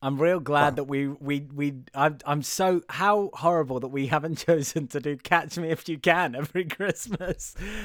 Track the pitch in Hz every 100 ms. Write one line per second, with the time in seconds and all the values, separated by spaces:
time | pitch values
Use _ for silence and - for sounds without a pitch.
0 | 135 139 165 180 143 143 147 135 139 139
1 | 139 143 143 143 143 143 143 131 127 139
2 | 151 143 143 147 131 - 190 175 - 147
3 | 196 208 202 - 165 175 139 127 127 139
4 | 135 151 160 151 - 165 139 160 139 143
5 | 147 143 - 170 151 175 165 156 - 156
6 | 175 170 165 123 147 180 170 - 196 -
7 | 233 196 185 - - - 190 214